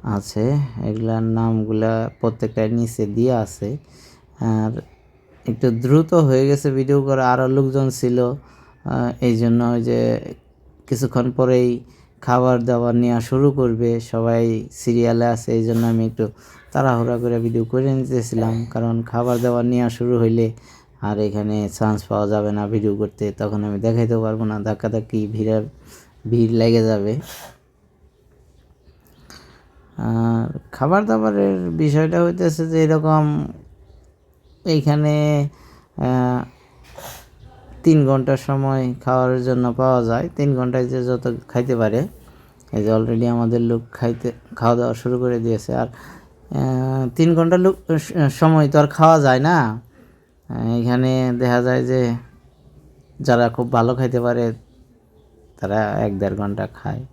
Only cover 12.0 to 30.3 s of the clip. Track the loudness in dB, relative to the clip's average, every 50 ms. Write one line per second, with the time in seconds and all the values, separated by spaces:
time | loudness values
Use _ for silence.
12 | -20 _ _ _ -2 0 2 2 4 2 2 2 2 0 0 0 0 2 2 2
13 | 2 2 0 -2 -2 -2 0 2 2 2 2 2 0 0 0 0 0 0 -2 -2
14 | -4 -6 -4 -2 0 0 2 2 2 0 0 -4 -6 -12 -16 -6 -2 0 2 2
15 | 2 2 2 2 2 0 0 -2 -2 -2 -2 0 0 0 0 0 2 2 2 0
16 | 0 -2 -2 -4 -4 -4 -4 -14 -20 -20 -20 -20 -20 -6 -4 0 0 2 2 2
17 | 0 -2 -2 -2 -2 -2 -2 0 -2 0 0 -2 -2 -2 -2 -2 0 0 0 -2
18 | -2 -2 -4 -4 -4 -2 -4 -2 -2 -2 -2 -4 -6 -6 -4 -4 -2 -2 -2 -2
19 | -4 -4 -4 -2 0 0 0 0 0 0 0 0 0 0 0 0 0 -2 -2 -2
20 | -2 0 2 2 2 2 2 2 0 0 -2 -8 -20 -20 -20 -20 _ _ _ _
21 | -6 -4 -2 -2 -2 -2 -2 -4 -4 -2 -2 -2 -4 -4 -4 -2 0 0 0 -2
22 | -4 -4 -2 -2 0 0 0 0 0 -2 -2 -4 -4 -2 -2 -2 0 -2 -2 -2
23 | -4 -6 -4 -6 -6 -6 -4 -6 -6 -4 -4 -4 -4 -4 -4 -2 -2 0 0 0
24 | 0 0 0 -2 0 -2 -2 -2 -4 -4 -4 -4 -4 -4 -4 -4 -4 -4 -4 -4
25 | -6 -4 -4 -4 -4 -4 -4 -4 -2 0 0 -2 -2 -6 -14 -20 -20 -20 -20 -20
26 | -20 _ _ _ _ -2 2 2 2 2 2 2 4 4 4 4 4 2 0 0
27 | 0 -2 -4 -4 -8 -12 -18 -20 -20 -20 -20 _ _ _ _ _ _ _ _ _
28 | _ _ _ _ _ _ _ _ _ _ _ _ _ _ _ _ _ _ _ _
29 | _ _ _ _ -20 _ -20 -20 -20 -20 -20 -20 _ _ _ -20 _ _ _ -8
30 | -4 -2 0 0 0 0